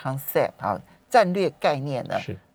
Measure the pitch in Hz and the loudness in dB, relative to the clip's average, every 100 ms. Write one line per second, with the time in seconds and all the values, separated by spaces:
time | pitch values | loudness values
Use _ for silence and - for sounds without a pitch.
0 | 135 135 - 165 123 - 101 92 - - | -6 -6 -2 0 0 0 -4 -4 -6 -20
1 | - 247 190 185 175 - 190 147 139 131 | 2 4 4 2 -2 0 0 0 -2 -6
2 | - 92 - 95 _ | -4 -6 -6 -10 _